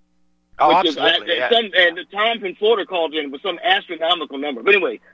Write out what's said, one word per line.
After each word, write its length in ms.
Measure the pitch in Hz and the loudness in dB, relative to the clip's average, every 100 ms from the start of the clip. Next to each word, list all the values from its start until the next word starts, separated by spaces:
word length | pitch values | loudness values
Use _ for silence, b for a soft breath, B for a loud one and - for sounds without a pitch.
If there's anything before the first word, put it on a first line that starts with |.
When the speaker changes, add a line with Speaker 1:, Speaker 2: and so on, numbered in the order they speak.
| _ _ _ _ _ - | _ _ _ _ _ 0
Speaker 1:
Oh, 180 | 147 165 | 4 4
Speaker 2:
Which 100 | 175 | 2
is, 100 | 139 | 0
Speaker 1:
absolutely, 380 | - 170 104 120 | 0 0 -2 -2
Speaker 2:
uh, 20 | |
Speaker 1:
yeah. 120 | 127 | 2
Speaker 2:
some, 220 | 233 220 | 2 2
and 240 | 175 175 170 | 2 2 0
the 60 | - | -6
Times 380 | 196 220 233 | -2 -2 -2
in 120 | 196 - | -8 -2
Florida 300 | 214 226 - | 2 2 0
called 280 | 185 160 | -2 -2
in 180 | 156 147 | -4 -6
with 100 | 139 | -8
some 180 | 196 170 | -8 -4
astronomical 760 | 170 196 180 160 160 175 139 139 | 0 0 -2 -4 -2 -2 -4 -6
number. 240 | 147 120 | -6 -2
But 140 | 196 202 | 2 2
anyway, 240 | 156 107 b | 2 -4 b